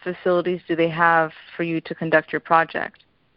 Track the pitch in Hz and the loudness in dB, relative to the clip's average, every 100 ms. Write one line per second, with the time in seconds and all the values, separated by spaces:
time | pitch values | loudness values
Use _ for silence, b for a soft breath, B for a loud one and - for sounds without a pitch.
0 | 180 175 185 175 175 175 - 165 165 160 | -10 -4 0 0 0 -6 -4 -2 0 2
1 | 170 165 156 - - - 170 165 - 165 | 2 4 0 -6 -18 -8 -4 -4 -6 -8
2 | 160 160 - 151 - 165 160 160 - _ | 0 0 0 -8 0 0 0 -6 -10 _
3 | _ _ _ | _ _ _